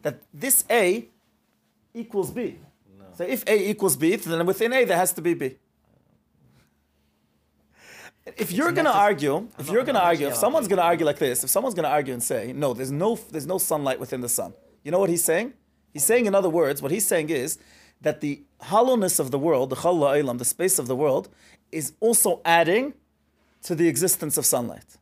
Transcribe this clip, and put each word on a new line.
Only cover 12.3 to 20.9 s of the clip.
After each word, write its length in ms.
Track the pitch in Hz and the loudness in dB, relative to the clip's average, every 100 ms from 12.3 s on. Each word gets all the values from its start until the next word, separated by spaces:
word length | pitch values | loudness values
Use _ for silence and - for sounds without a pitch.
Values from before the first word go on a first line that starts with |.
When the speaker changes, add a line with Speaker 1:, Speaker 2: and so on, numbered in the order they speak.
| 127 110 | -4 -6
Speaker 1:
"No, 200 | 131 143 | -4 -4
there's 180 | 117 131 | -2 -6
no, 280 | 143 202 226 - | -2 -2 -2 -6
there's 140 | 160 | -10
no 120 | 143 185 | -4 -4
sunlight 420 | - 156 139 131 | -2 -2 -2 -4
within 220 | 135 131 | -6 -6
the 80 | 120 | -4
sun," 240 | - 92 - _ _ | -4 -6 -12 _ _
you 80 | 143 | -2
know 80 | 175 | 0
what 100 | 190 | 2
he's 140 | 170 | 0
saying? 280 | - 165 240 - _ _ _ | 0 0 -2 -12 _ _ _
He's 140 | 151 | -4
saying, 200 | 139 240 | 2 2
in 80 | 220 | 4
other 160 | 196 185 | 2 2
words, 320 | 165 143 143 | 2 0 0
what 100 | 139 | -4
he's 140 | 196 | -2
saying 240 | - 180 151 | 0 0 0
is 280 | 151 143 - _ - _ _ | -4 -4 -8 _ -20 _ _
that 220 | 151 147 | -4 -4
the 200 | 147 139 - _ | -6 -8 -12 _
hollowness 580 | - 208 254 247 185 - | 0 2 4 2 2 0
of 120 | 135 | -2
the 60 | 139 | -2
world, 320 | 160 139 135 | 2 0 0
the 40 | |
chol 240 | 131 170 175 143 | -2 0 2 2
ha'olam, 300 | 147 135 123 | 2 0 -4
the 80 | |
space 340 | 120 - 185 180 | -6 -2 -2 -2
of 80 | |
the 80 | 123 | -2